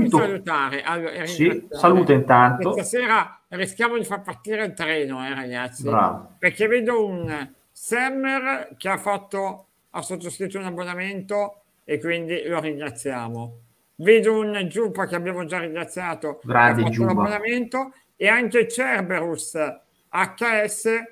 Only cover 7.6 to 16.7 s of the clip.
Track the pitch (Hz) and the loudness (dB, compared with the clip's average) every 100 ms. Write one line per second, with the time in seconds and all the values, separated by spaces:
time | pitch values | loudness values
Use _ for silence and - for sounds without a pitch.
7.6 | _ - - 240 262 269 269 269 262 269 | _ -14 -4 -2 0 -2 -2 0 -2 -4
8.6 | - - 190 190 208 196 196 196 190 190 | -8 -8 -4 -2 -2 -4 -4 -6 -6 -8
9.6 | _ _ _ - 170 180 175 - 190 196 | _ _ _ -10 -8 -8 -10 -8 -8 -6
10.6 | 190 170 180 180 190 196 190 208 202 202 | -8 -8 -8 -6 -6 -8 -4 -2 -2 -8
11.6 | _ _ - 147 165 170 165 170 165 170 | _ _ -6 -4 -2 -4 -4 -4 -4 -4
12.6 | 156 143 147 - 139 127 117 117 117 - | -4 -6 -8 -8 -6 -6 -6 -8 -10 -16
13.6 | _ _ _ - 175 226 202 220 214 208 | _ _ _ 0 6 6 6 2 0 -2
14.6 | 180 202 220 185 190 175 175 180 160 180 | -4 -2 -2 -2 -4 -4 -4 -6 -6 -6
15.6 | 170 160 165 185 180 156 151 139 120 120 | -6 -6 -8 -6 -6 -6 -8 -8 0 6
16.6 | 120 | 6